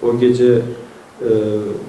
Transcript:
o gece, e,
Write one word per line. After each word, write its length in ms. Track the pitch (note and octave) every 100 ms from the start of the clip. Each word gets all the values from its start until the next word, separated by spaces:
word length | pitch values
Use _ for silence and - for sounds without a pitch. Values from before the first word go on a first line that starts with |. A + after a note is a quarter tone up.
o 160 | A#2+ A#2+
gece, 340 | B2 B2 B2
e, 760 | A#2 - - - - - - B2 A2 G#2+ G#2+ G2+ -